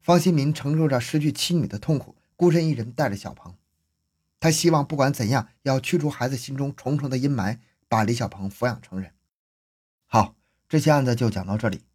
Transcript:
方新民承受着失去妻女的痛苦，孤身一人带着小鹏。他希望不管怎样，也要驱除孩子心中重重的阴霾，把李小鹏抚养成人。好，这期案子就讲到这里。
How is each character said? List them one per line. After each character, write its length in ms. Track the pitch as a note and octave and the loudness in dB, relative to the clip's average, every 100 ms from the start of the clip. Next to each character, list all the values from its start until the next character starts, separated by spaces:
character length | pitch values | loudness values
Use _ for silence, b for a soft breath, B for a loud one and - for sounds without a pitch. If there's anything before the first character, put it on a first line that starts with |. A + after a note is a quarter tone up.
方 180 | - F3 | 4 4
新 160 | E3 | 4
民 180 | D#3+ C#3 | 2 2
承 240 | D3+ C#3 D#3 | -2 -2 0
受 120 | D#3 | 2
着 120 | C3 | 2
失 200 | A#2+ D#3 | 0 0
去 100 | D3 | 0
妻 240 | D3 - | -2 -2
女 140 | E3+ B2 | -2 -2
的 100 | G#2 | -6
痛 220 | - D3 | -2 -2
苦， 160 | - - _ | -4 -20 _
孤 160 | _ F3 | _ 4
身 160 | E3 D#3+ | 4 2
一 60 | |
人 180 | B2+ A2+ | -2 -4
带 180 | B2 C#3 | -4 -4
着 60 | |
小 180 | G2 - | -4 -10
鹏。 240 | - F2+ F2+ _ _ _ _ _ _ _ _ | -16 -20 -20 _ _ _ _ _ _ _ _
他 100 | D#3+ | 2
希 200 | D#3+ E3+ | 4 4
望 140 | D#3 | 4
不 120 | C#3 D3 | 0 0
管 160 | C3+ | 0
怎 160 | C#3 A2 | 2 0
样， 200 | B2+ - B | 0 -2 B
也 80 | - | -2
要 80 | C3+ | -2
驱 180 | - F3 | 0 -2
除 140 | D3 | -2
孩 180 | - B2 | -2 -4
子 80 | C3+ | -4
心 200 | - C3+ | -8 -6
中 180 | C#3 | -6
重 240 | - B2+ D3 | -6 -4 -2
重 100 | C#3 | -2
的 80 | C3 | -2
阴 160 | C#3 | 0
霾， 260 | C3+ F#2+ A#2 b b _ | 0 -2 -4 b b _
把 160 | A2+ | 0
李 100 | G#2+ | 0
小 140 | A#2+ G#2+ | 0 -4
鹏 240 | - G2 | -6 -10
抚 160 | - B2 | -4 -4
养 160 | A#2 | -4
成 180 | - F#2 | -10 -12
人。 120 | F#2 _ _ _ _ _ _ _ _ _ _ | -12 _ _ _ _ _ _ _ _ _ _
好， 280 | A#2 G#2 _ _ _ _ | 0 0 _ _ _ _
这 120 | D#3 | 0
期 100 | - | 2
案 140 | D3 | 2
子 100 | B2+ | 2
就 160 | A#2+ A#2+ | 0 0
讲 160 | F#2+ F#2 | -2 -4
到 100 | G#2 | -2
这 120 | A#2 | -2
里。 140 | F#2+ _ | -6 _